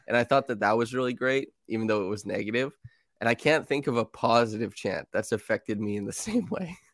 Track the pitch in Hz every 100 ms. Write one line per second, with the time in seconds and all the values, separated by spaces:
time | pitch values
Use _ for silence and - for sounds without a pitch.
0 | - 120 117 135 135 107 104 113 117 127
1 | 127 120 127 135 - _ - 113 113 107
2 | 92 104 98 - 101 117 135 - - _
3 | _ - 113 120 147 156 - 143 139 117
4 | 110 - 117 117 117 107 107 - 101 82
5 | - - - 107 - 107 - 104 107 104
6 | 101 - - 233 - - 175 180 _